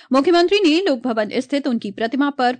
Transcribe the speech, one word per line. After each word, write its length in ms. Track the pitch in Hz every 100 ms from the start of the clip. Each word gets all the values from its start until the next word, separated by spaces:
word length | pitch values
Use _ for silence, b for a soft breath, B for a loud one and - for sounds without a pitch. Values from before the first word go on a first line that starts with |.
| B
मुख्यमंत्री 460 | 254 277 349 349 403
ने 220 | 370 311
लोक 180 | 392 269
भवन 260 | 254 220 208 220
स्थित 280 | - 285 285
उनकी 240 | 240 208
प्रतिमा 380 | 196 233 262 285
पर 280 | 277 247